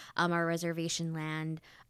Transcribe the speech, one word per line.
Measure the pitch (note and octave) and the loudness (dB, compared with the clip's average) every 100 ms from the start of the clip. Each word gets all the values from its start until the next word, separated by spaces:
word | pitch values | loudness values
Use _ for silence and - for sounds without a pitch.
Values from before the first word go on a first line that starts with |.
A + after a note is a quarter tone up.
| - - | -6 2
um, | F3 | 4
our | E3+ E3 | 4 2
reservation | E3+ E3+ E3 E3 - E3 | 2 0 0 0 0 -2
land, | D#3+ D#3 D#3 D#3+ D#3+ - - - | -2 -2 -2 -2 -4 -10 -20 -4